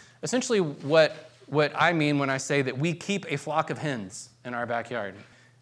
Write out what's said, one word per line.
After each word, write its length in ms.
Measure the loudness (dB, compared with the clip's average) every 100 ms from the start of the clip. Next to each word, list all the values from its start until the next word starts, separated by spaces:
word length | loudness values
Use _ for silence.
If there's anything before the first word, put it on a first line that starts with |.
| -20 -10
essentially 380 | -4 -2 0 0
what, 680 | 0 -2 4 6 6 2 -20 -20 -2
what 260 | 2 2
I 200 | 4 2
mean 260 | 4 2 2
when 100 | 2
I 60 | -2
say 260 | 0 0
that 160 | 0 0
we 160 | -2
keep 380 | -2 -4 -4 -4
a 60 | -6
flock 320 | -2 -2 -2
of 80 | -4
hens 540 | -4 -6 -8 -14 -18 _
in 100 | -8
our 120 | -6 -4
backyard. 500 | -4 -4 -6 -6 -10 -20 -20 -20 _